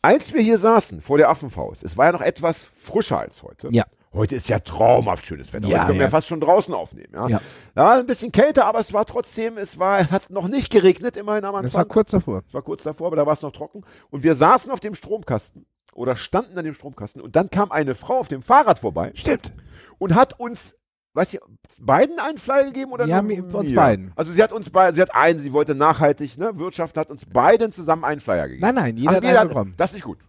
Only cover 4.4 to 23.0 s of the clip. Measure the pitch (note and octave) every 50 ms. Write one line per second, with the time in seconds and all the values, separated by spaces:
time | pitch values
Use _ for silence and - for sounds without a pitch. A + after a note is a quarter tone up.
4.4 | - - G#2+ G2+ - - D#2+ - A2 A#2 B2 - A#2 G#2 F2+ - - - D#2+ C#2+
5.4 | C2 - - A2 G#2 G2+ F#2 - F2+ F2+ F#2 - C#3 - C3 D#3 - - F3 D#3
6.4 | D#3 D3 F3+ G#3 - F3+ D#3+ F#2+ E2+ - - - - _ - F2+ B2 B2+ A2+ G2+
7.4 | - - - - - _ _ - C#3+ G3+ B3 B3+ B3 B3 B3+ - A3 A#3 - G3+
8.4 | C4 D4+ D4+ C4+ A3+ F#3+ A3 A3+ G#3+ - F#3+ G#3 A3+ - - A#3+ - - - A3
9.4 | A3+ A3+ A3+ G#3+ G3 - - D#3 F3+ F#3+ G3+ G3 F3 D3 F3+ F#3+ - _ F#3 G3
10.4 | E3+ F3+ C4+ C#4 - - - G#3 F3 F#3 F3+ - G3 A#3+ - - G#3 G#3 G#3+ G#3+
11.4 | G3 G3 G3+ G3 D3+ B2+ - F3+ E3+ - - G#3+ G#3+ - - F#3+ - - G#2 F#2+
12.4 | - _ - B2+ - C#3+ C3+ - - D#3 D3+ - D#3+ F3+ D#3+ D#3 D3 D3 D3+ -
13.4 | - C#3+ - - D3+ - _ G#3 F#3+ _ _ _ _ _ - C#3+ C3 E3 D#3+ B2+
14.4 | D3 E3+ A#3+ B3+ - A#3+ C4+ G3 - G#3+ G3 - - - G#3 G#3+ - - - G#2
15.4 | - _ _ - _ _ _ _ _ _ _ - B2 B2 B2 A2 - - - F#3
16.4 | B3+ G#3+ F#3 F3+ E3 D#3 C#3+ _ - C#3+ C3 - G#2 G#2 _ - - B2 - D#3
17.4 | F#3+ - - F#3+ G#3 F#3+ - D#3 D3+ C3+ B2+ - - - B3+ C4 - - D3+ C3
18.4 | - - A#3+ C#4+ D4 A3 E3+ - - G#2 - E2 - - - - - - C#4+ -
19.4 | - - - - - - - - - _ _ _ F#3 F#3+ E3 A3+ C4+ C4 - _
20.4 | A#3+ A#3 A#3+ - - - _ _ _ _ _ _ _ _ _ D3+ F#3 - - -
21.4 | _ _ G#2+ _ _ _ _ _ A#2+ - C3+ E3+ C4 D4 E4+ - - D4 D#4 F#3+
22.4 | - - C4+ C#4 C#4 C#4 A#3+ C4+ C4+ C4+ B3 A#3+